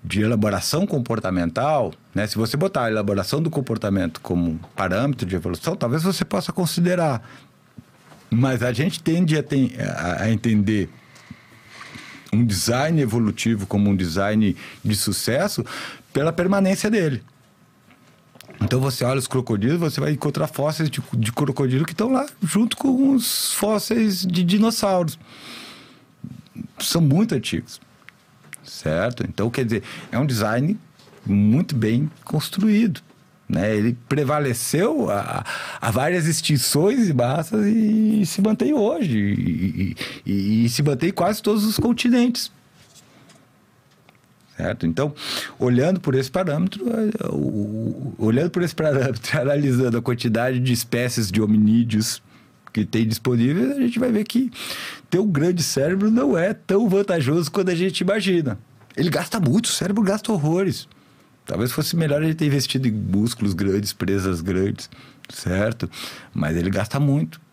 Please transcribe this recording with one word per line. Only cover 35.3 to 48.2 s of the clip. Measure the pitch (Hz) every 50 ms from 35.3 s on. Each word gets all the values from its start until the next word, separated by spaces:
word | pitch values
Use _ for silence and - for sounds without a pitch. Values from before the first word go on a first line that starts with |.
| - - - - - - - - - -
a | - 113
várias | 104 127 135 156 175 180 156
extinções | 165 156 - - - 156 131 - - - 143 165 202 254 269 226 185
e | 151
massas | 123 120 123 135 165 160 - 220 214 208
e, | 202 220 226 220 214 214 220 220 214 214 214
e | 196
se | 160 - - 190
mantém | 220 214 - - 269 302
hoje. | 285 202 214 302 339 240 160 117
E, | 107 101 101 104 - 87 90 82 - 90 98 - 90 95 92 - - - - - - -
e, | -
e, | 98 101 98 101 107 113 117
e | 117
se | 120 - 143
mantém | 147 143 123 160 170
em | 170
quase | - 170 190 214 -
todos | - 208 208 220 202
os | 220 208 -
continentes. | - 240 233 - - 240 240 247 240 254 240 - - - - _ _ _ _ _ - _ _ - _ _ _ - - - - - _ _ _ _ _ _ _ _ _ _ _ _ _ - _ _ _ _ _ _ _ _ _
Certo? | - - 87 110 - -
Então, | - - - 139 147 147 - - - - - - - -
olhando | - 131 123 123 120 135 170 190 180
por | - 151 127
esse | 131 135 131
parâmetro, | - 180 190 175 143 156 180 190 - 208 381
é, | 240 226 226 220 214 - - - -
o, | -
o, | 73 71 67 - 107 104 104 107 110 113 110 - - 135 135 -
olhando | -